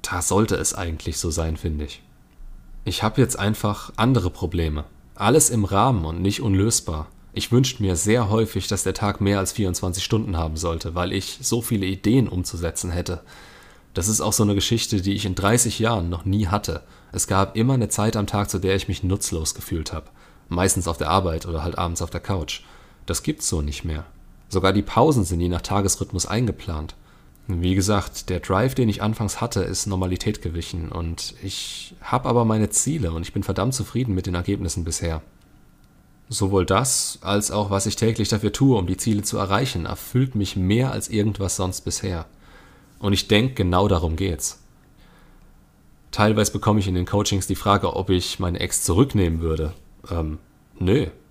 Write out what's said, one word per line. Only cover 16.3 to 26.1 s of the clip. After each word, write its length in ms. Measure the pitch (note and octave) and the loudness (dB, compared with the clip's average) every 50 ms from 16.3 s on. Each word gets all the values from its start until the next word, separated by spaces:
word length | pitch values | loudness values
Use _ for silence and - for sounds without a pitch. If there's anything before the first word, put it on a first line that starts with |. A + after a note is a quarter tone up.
| G2 G#2 G#2+ | 2 2 2
hatte. 340 | E2+ G2 G#2 - - D#2+ D2+ - - - - - - - | 2 0 0 -2 -2 -6 -6 -10 -14 -20 -20 -20 -10 -6
Es 140 | F#2 - | -6 -2
gab 280 | - G2 F#2+ G2 - - | 2 2 2 2 2 2
immer 200 | A2 A2+ C3 C3+ | 0 2 4 4
eine 120 | C3 A2 | 2 2
Zeit 300 | G2+ - - G#2 A2 - | 0 0 0 0 0 2
am 100 | A2 G2+ | 0 -2
Tag, 220 | G2 - G2+ G2+ - | 0 0 -2 0 0
zu 100 | - F#2 | -2 -2
der 160 | F2+ F#2 F#2+ | 0 2 2
ich 140 | G2 - - | 0 0 -2
mich 140 | F#2+ - - | -4 -2 0
nutzlos 520 | F#2 F#2+ G2+ - - - D#2+ D#2+ - - | 0 0 0 -2 -4 -4 -2 -2 -4 -4
gefühlt 380 | - - - - E2 D#2 - - | -6 -8 -6 -4 -4 -4 -6 -8
hab. 180 | D#2+ - - - - - - - - _ - | -10 -10 -12 -20 -20 -20 -20 -20 -20 _ -4
Meistens 400 | F2 F2 F#2 G2 - F#2+ F2 E2+ | 0 2 2 2 2 2 0 -2
auf 80 | E2 | -2
der 120 | - D#2+ D2 | -2 0 2
Arbeit 360 | F2 G2 F#2+ F2 D#2+ D#2+ - | 2 2 2 2 -2 -2 -4
oder 180 | F2+ E2 D#2 D2+ | -6 -6 -4 -4
halt 140 | F2 E2 | -4 -2
abends 240 | - F2 E2+ E2+ - | -2 -2 -2 -2 -4
auf 80 | E2+ D#2+ | -6 -6
der 100 | - E2+ | -6 -8
Couch. 420 | - - G2 F#2 D#2+ - - - - - - - - - - - - | -4 -2 -2 -2 -2 -6 -8 -12 -12 -18 -20 -20 -20 -20 -20 -16 -6
Das 180 | - F2 - - | -4 -4 -2 -2
gibt's 240 | - D3+ - - | -4 -4 -2 -4
so 140 | - - D#2+ | -2 -2 -2
nicht 240 | D2 D2 D2 - - | -2 -2 -4 -6 -6
mehr. 180 | E2 D2+ D2+ D#2+ - - - - - - - - - | -6 -6 -6 -8 -12 -18 -20 -20 -20 -20 -20 -16 -2
Sogar 240 | - F#2+ F2+ F#2+ G2 | -2 2 2 4 4
die 80 | G#2 | 4
Pausen 420 | G2 - - - B2+ D#3+ D3+ B2 F#2+ | 0 2 4 4 6 6 6 4 2
sind 160 | E2 F2+ E2+ | 2 0 0
je 80 | F2 | 0
nach 140 | F2 F2 E2+ | 0 0 -2
Tagesrhythmus 640 | - - G2 G2+ G2 F#2+ - - F#2+ - | -2 0 0 2 2 2 0 -2 -4 -4